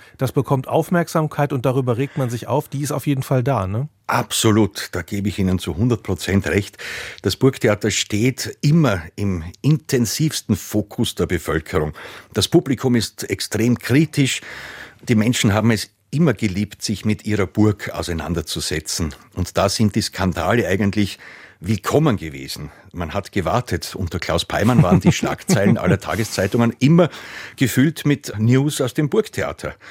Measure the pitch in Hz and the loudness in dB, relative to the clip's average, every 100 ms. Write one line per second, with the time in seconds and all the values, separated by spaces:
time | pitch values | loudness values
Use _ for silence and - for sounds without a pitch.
0 | - - 131 143 - 135 131 139 160 175 | -20 -4 -2 0 0 0 2 0 2 0
1 | 160 165 151 - 143 139 131 131 127 120 | 0 0 0 0 -2 0 0 2 0 0
2 | 139 - 127 120 - 131 - 139 139 143 | -2 -2 -4 -4 -4 -4 -4 -6 -4 -2
3 | 151 135 - 131 123 120 95 104 147 _ | -2 -2 0 0 2 0 -2 -4 -6 _
4 | - 131 - - 113 107 101 - - 90 | -4 -2 -2 0 4 4 4 0 -8 -6
5 | - 101 98 - 92 90 - 76 123 117 | -6 -4 -2 0 0 0 -2 -2 0 0
6 | - 90 - 98 78 92 101 - - - | -2 -4 0 0 2 0 0 -6 -12 -10
7 | - - 101 - 131 - 117 104 107 - | -12 -6 -4 2 2 2 2 2 0 -2
8 | - 101 123 127 - - 147 170 139 95 | -2 0 0 -2 -6 -2 2 4 4 2
9 | 82 - 101 90 82 - 135 151 - 131 | -4 -6 -2 -2 -6 -2 0 0 2 0
10 | 113 - 151 - - 104 - 107 - - | 0 0 -2 -2 -2 -4 -2 -4 -4 -4
11 | 113 - 85 87 - 80 - 85 76 - | -4 -2 -2 -2 -2 -4 -2 -2 -2 -6
12 | - - - - - 170 - 127 131 120 | -16 -18 -8 -4 2 4 4 0 0 0
13 | - - - 98 - 104 120 117 - 135 | 0 -6 -8 -6 -4 0 0 0 2 2
14 | 160 - 131 - - - - - - - | 2 2 0 -2 -8 -14 -16 -16 -20 -12
15 | - 110 110 - 113 104 113 107 - _ | 0 2 4 2 2 4 4 2 -2 _
16 | _ 139 170 - 107 95 104 - - 104 | _ 0 2 2 -2 -2 -4 -6 -6 -4
17 | 107 104 - 101 92 - 107 101 - - | -2 -2 -2 -2 0 2 2 2 -4 -8
18 | 87 82 78 82 - 80 - 80 - - | -4 -4 -4 -4 -4 -6 -4 -4 -4 -6
19 | 78 - - - 90 - 101 - 107 113 | -6 -8 -10 -8 -4 0 0 2 0 0
20 | - - 95 80 85 117 87 98 101 107 | -2 -2 -2 0 0 0 0 0 0 0
21 | 98 - - - - _ 87 107 - 147 | -2 -4 -18 -20 -20 _ -4 -4 0 2
22 | 156 95 80 69 67 - 78 - - - | 2 0 -4 -12 -12 -12 -12 -16 -16 -10
23 | 82 101 - 104 82 113 - 85 - - | -6 -6 -6 -4 0 -2 -2 -4 -6 -8
24 | 85 90 - 82 - 78 113 123 175 175 | -6 -6 -2 -2 -2 0 2 4 6 4
25 | - - - - - - 98 - 90 95 | 4 2 -2 -4 0 2 4 2 2 0
26 | - 87 107 - 95 120 117 - 131 170 | 0 -4 -2 0 0 2 0 2 4 6
27 | 175 - - - - - 135 - 147 156 | 4 0 -16 -16 -16 -2 0 2 2 2
28 | 147 147 - 107 110 127 147 147 127 - | 0 -2 -2 0 4 4 2 0 -2 -2
29 | 147 214 214 - 69 76 76 - - | 0 0 -2 -4 -4 -6 -10 -10 -16